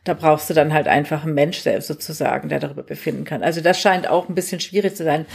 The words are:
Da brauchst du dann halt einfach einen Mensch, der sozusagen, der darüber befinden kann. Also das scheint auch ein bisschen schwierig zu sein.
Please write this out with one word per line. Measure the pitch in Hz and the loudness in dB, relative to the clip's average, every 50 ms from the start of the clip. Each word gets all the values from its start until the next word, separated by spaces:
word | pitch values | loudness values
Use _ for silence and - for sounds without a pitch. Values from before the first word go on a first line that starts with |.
| - | -4
Da | - 160 | -4 -2
brauchst | - 170 156 151 151 - - | 2 4 4 4 4 2 2
du | 160 | 4
dann | 160 147 156 | 4 4 4
halt | 151 156 143 - | 4 2 4 4
einfach | - 143 147 - 160 151 151 | 2 2 2 0 -4 -4 -2
einen | 160 151 | 0 2
Mensch, | 143 147 160 175 - - | 2 2 2 0 -4 -2
der | - - 104 | 0 0 -2
sozusagen, | 139 - 147 - - - 156 - 143 123 127 131 143 147 | -2 -6 -8 -8 -8 -10 -6 -2 -2 0 0 -2 -2 -4
der | 147 143 | -4 -4
darüber | 143 143 143 147 | -4 -6 -8 -10
befinden | - - 147 139 - 160 139 135 143 | -12 -12 -12 -8 -6 -6 -6 -6 -6
kann. | - 156 - | -6 -4 -2
Also | - 170 165 170 | 0 0 0 2
das | 160 170 185 - | 2 2 2 4
scheint | - 202 185 180 - - | 4 2 2 2 0 0
auch | 147 175 214 - | 0 0 0 -2
ein | 175 | -4
bisschen | 185 180 - 190 165 | -4 -4 -4 -6 -8
schwierig | - - 190 208 196 190 196 | -6 -4 -2 0 0 0 -2
zu | - 165 | -2 -2
sein. | 160 147 156 156 - | 0 0 0 -2 -6